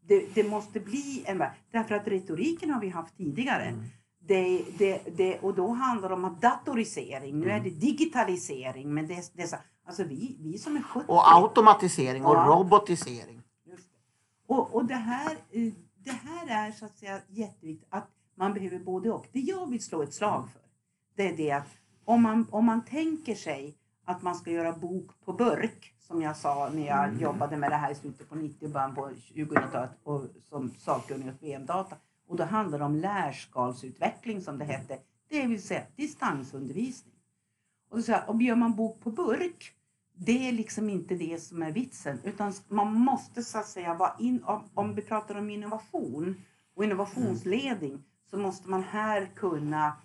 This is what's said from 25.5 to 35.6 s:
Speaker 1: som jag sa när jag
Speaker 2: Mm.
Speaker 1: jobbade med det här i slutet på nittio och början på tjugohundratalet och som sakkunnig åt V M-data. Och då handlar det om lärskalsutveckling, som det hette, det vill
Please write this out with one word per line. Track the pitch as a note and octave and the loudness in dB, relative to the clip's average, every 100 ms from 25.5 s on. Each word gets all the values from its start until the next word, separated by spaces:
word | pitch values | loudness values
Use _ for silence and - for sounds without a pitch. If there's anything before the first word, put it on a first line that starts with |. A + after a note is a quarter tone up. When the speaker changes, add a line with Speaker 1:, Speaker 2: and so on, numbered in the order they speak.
| D3+ A#3 - - _ | 2 -2 -6 -20 _
Speaker 1:
som | _ E3+ | _ -4
jag | D#3 D3+ | -2 -4
sa | D3 C#3+ C#3 | -2 -2 -2
när | D#3 C#3+ | -4 0
jag | C#3+ C#3+ | 2 0
Speaker 2:
Mm. | B2 | 0
Speaker 1:
jobbade | D#3 D3 C#3+ D3 | -2 -2 -2 -2
med | C#3+ | -2
det | D3 | -2
här | C#3+ | -4
i | |
slutet | D3 D3 - D3 | -6 -12 -16 -14
på | |
nittio | D3+ D3+ D3 D3+ | -10 -10 -10 -8
och | |
början | C#3+ C3+ | -4 -4
på | B2+ C#3 B2 | -6 -10 -12
tjugohundratalet | - - D3+ D3+ - B2+ B2 - | -16 -10 -2 -2 0 -4 -6 -8
och | - C#3+ B2+ - _ | -6 -4 -6 -14 _
som | C#3+ B2+ - | -8 -8 -8
sakkunnig | - C3+ B2 C3+ C3 | -2 -2 -2 -10 -10
åt | C3 | -12
V | D#3 | -12
M-data. | C3+ C3+ F3+ F#3+ D#3+ _ _ _ | -10 -4 -4 -4 -12 _ _ _
Och | F3 | -4
då | |
handlar | D#3+ G#3+ G3+ D3 | -2 0 -2 -2
det | |
om | C#3+ D3+ | 0 0
lärskalsutveckling, | F#3 G3+ D#3 C3 - C3 B2 B2+ C3 - F#3+ - A#3+ G#3 | 0 -2 -4 -6 -10 -4 -2 -4 -12 -4 -4 -4 -8 -8
som | F3 C#3+ | -8 -8
det | |
hette, | D3 C3+ - C3+ _ _ _ | -6 -8 -8 -14 _ _ _
det | D4+ B3+ | -2 0
vill | A3 | -2